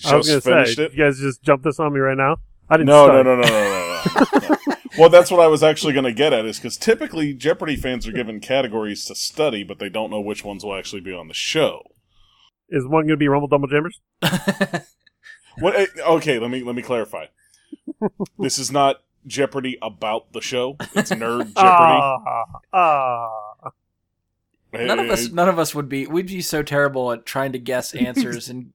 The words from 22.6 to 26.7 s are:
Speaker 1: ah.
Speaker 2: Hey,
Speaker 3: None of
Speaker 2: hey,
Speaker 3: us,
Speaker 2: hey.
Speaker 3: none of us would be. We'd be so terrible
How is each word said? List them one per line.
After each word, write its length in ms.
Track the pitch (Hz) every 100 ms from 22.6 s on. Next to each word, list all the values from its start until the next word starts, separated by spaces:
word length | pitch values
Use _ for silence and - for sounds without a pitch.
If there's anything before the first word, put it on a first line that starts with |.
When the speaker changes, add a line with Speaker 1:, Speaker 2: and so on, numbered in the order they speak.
| -
Speaker 1:
ah. 1000 | 190 165 143 131 120 113 110 104 - 131 _ _ _ _ _ _ _ _ _ _
Speaker 2:
Hey, 140 | 110 120
Speaker 3:
None 120 | -
of 80 | 117
Speaker 2:
hey, 60 |
Speaker 3:
us, 140 | - 120
Speaker 2:
hey. 40 |
Speaker 3:
none 160 | 170 185
of 120 | 165
us 120 | 151
would 160 | 147 135
be. 160 | 135 135
We'd 180 | 165 185
be 140 | 190
so 220 | - 156
terrible 480 | 147